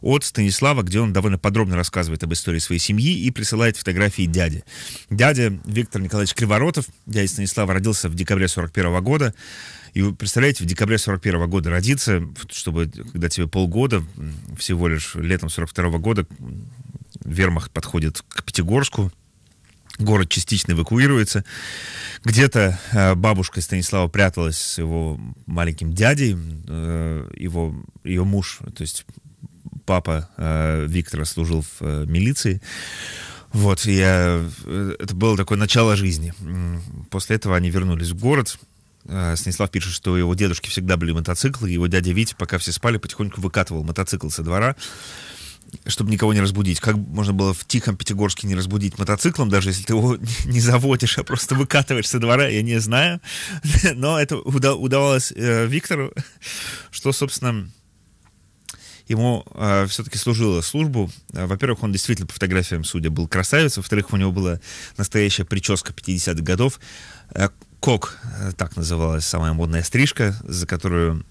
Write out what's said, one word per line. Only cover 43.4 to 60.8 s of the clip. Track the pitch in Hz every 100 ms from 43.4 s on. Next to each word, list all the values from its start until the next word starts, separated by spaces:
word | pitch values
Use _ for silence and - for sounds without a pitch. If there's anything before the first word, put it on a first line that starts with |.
выкатывал | 92 104 92 82
мотоцикл | 80 85 92 - 78
со | 76
двора, | 82 90 117 135 - - - - - - - - - - -
чтобы | - 104
никого | 104 110
не | 107
разбудить. | 98 98 98 87
Как | 113 107
можно | 98 85 101
было | 98 98
в | 92 -
тихом | 123 113 98
Пятигорске | - 101 104 - 104
не | 92
разбудить | 92 101 98 -
мотоциклом, | 98 104 170 165 120
даже | 98 95
если | 92
ты | 98
его | 113 120 123 117
<laughs> | 117 -
не | 123
заводишь, | 120 123 135 127 - -
а |
просто | - 131 - 131
выкатываешь | 139 147 135 131 117
со | 127
двора, | 117 123 139
я | 107
не | 113 117
знаю. | 107 120 165 175 - - - 185
<laughs> | 151 147 190 127
Но | 139 160
это | 143 143
уда-, | - 135 135 139
удавалось, | 127 131 139 131 123 -
э, | 120 113 113
Виктору, | 143 - 165 135 - - - -
<laughs> | - - - -
что, | - 135
собственно, | 139 143 - 127 113 92 - _ _ _ _ _ _ _ _ - - - - _
ему, | 110 120 117 - -
э, | 107 98 98
всё-таки | - 113 104
служило | 120 113 113 87
службу. | 80 147